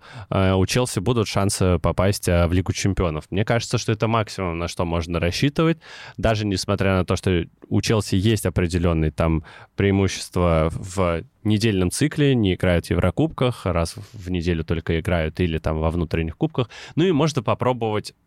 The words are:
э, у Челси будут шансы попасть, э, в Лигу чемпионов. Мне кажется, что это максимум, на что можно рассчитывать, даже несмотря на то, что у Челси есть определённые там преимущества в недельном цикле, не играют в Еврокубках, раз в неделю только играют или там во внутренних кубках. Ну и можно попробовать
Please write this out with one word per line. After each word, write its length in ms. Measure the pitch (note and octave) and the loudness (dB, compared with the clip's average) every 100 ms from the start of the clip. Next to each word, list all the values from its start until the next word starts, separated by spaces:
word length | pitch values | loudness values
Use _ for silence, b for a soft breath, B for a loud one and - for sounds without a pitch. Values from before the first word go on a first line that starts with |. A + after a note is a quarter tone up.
| B A#2 B | B -18 B
э, 240 | G2 F#2+ | 0 2
у 120 | F#2+ F#2+ | 4 2
Челси 340 | B2 B2 - | 0 0 -2
будут 280 | F#2 A#2+ G2+ | 0 0 0
шансы 520 | - G2 - F#2 E2+ | 0 0 2 2 2
попасть, 500 | F2 E2 F#2+ G2+ - | 2 2 2 0 2
э, 180 | F2 E2+ | 4 4
в 60 | |
Лигу 180 | F2+ - | 2 0
чемпионов. 540 | - G2 F#2 F2+ D#2 - | 0 0 0 -2 -4 -4
Мне 140 | F#2 | -2
кажется, 340 | A2 A#2 - A#2+ | 0 -2 -2 -2
что 140 | - | -2
это 160 | G#2+ A2+ | -2 0
максимум, 500 | A2+ G#2 - F#2 E2+ | 0 -2 -4 -4 -4
на 100 | E2+ | -4
что 160 | - F2 | -4 -2
можно 340 | E2+ D#2+ E2+ | -2 -2 -2
рассчитывать, 580 | F2 - C#3 D#3 E3 D#3+ B B B - | 0 0 0 2 0 0 B B B -2
даже 300 | A2 G#2+ G#2 | 0 0 0
несмотря 500 | F#2 - G2+ G2 F#2 | -2 -2 0 2 2
на 100 | F2 | 2
то, 120 | F#2 | 0
что 260 | F#2+ F2+ - _ - | 0 0 -2 _ -4
у 140 | G#2 | -2
Челси 340 | - A2 - G2 | 2 0 0 2
есть 300 | G#2+ G#2+ F#2 | 2 2 0
определённые 640 | F2 F2 F2 F2 D#2+ D#2 | 0 0 2 2 2 0
там 320 | - E2 D#2+ B B B - | 0 0 0 B B B 0
преимущества 960 | G2 G2 F#2+ - - F#2 F2 E2 D#2+ | 2 4 2 -2 -6 0 2 2 2
в 520 | - F#2+ F#2 F2 E2 - _ | -2 -6 -2 -2 -2 -6 _
недельном 480 | G#2+ G#2+ A2+ F#2+ F2+ | -2 0 2 2 0
цикле, 440 | - D3+ D3+ C#3+ B2 | 0 -2 2 2 2
не 180 | G2 | 2
играют 320 | F2 F#2 E2+ - | 2 2 2 0
в 60 | |
Еврокубках, 760 | F2 F2+ - D#3+ - B2+ - F#2+ | 0 0 0 -2 0 -2 -2 -2
раз 300 | E2+ E2+ - G2+ | -2 -2 -6 -16
в 160 | G#2+ F2+ | -14 -6
неделю 340 | F2+ E2 E2 | -2 0 -2
только 360 | D#2+ E2 - E2 | -2 -4 -2 -2
играют 400 | - F2 D#2 - | 0 0 0 0
или 180 | F2+ D#2 | -2 0
там 220 | D#2+ D#2 | -2 -2
во 100 | D#2+ | 0
внутренних 480 | F2 E2 E2 D#2+ - | -2 -2 -2 -4 -4
кубках. 320 | D#3 - A#2 B B - | -4 -4 -6 B B -2
Ну 80 | |
и 80 | F#3 | 0
можно 300 | D3 D#3 C3 | 2 0 -2
попробовать 720 | A2+ A2+ B2+ B2 A2+ G#2 - - | -2 0 0 -2 -2 -2 -6 -12